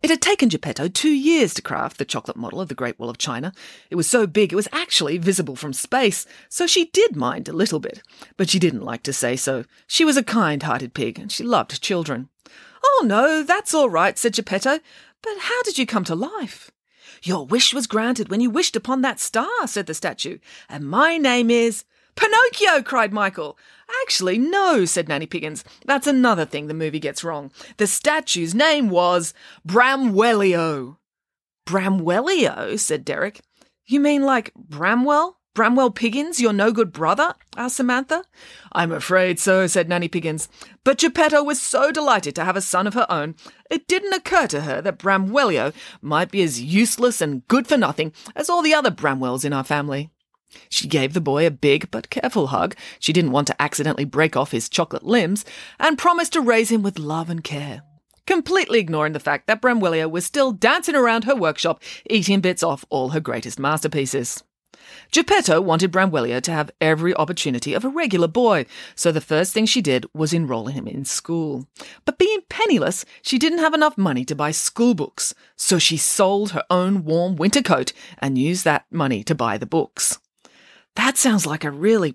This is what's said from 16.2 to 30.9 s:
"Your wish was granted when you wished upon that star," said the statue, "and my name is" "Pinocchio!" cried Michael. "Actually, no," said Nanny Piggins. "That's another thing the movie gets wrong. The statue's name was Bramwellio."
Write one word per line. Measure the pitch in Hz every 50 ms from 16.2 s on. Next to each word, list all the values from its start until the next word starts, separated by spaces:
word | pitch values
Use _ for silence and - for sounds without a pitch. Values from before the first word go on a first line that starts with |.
| 220 320 415 427 277 196 - - - - _ _ _ _ _ _ _ - - -
"Your | - 170 180 170 143
wish | 127 190 247 247 -
was | - 277 233
granted | - 208 214 220 233 254 233 214 -
when | 190 214
you | 240 247
wished | 214 302 349 - -
upon | 220 - - 262 262
that | 254 262 214 -
star," | - - - 226 269 370 466 480 349
said | 240 - 208 190
the | - 160
statue, | - - 175 113 - - 131 - - _ - - - - _
"and | - 143 147
my | 139 165 226 294 330 339
name | 330 294 262 247 247 240 226
is" | 240 240 233 233 208 - - _ _ _ _ _ _
"Pinocchio!" | - 453 427 427 453 508 494 480 - 403 392 330 285
cried | 220 - 269 240 220 208
Michael. | 196 214 202 190 190 - 156 147 - _ _ _ _ _ _ - 453 508
"Actually, | 539 - - - 370 370 185 226
no," | 254 311 359 403 392 370 330 240 185
said | 165 - 180 170 151
Nanny | 151 139 160
Piggins. | 156 - 170 147 156 156 156 - - - _ _
"That's | - 277 269 269
another | 285 285 262 254 247 214 170 156
thing | 147 - 147 147 151
the | 156
movie | 160 160 156 147 156
gets | 147 143 143 - -
wrong. | 170 160 147 143 135 _ - - - -
The | - 208 196
statue's | - - - 294 294 311 302 - - 180 165 165 180
name | 226 294 320 311 294 269 208
was | 180 175 175 175 180 180 170 - - _ - - - - _
Bramwellio." | 160 175 233 240 262 269 269 269 240 196 190 220 240 226 208 202 190 180 170 165 160 151 139 127 120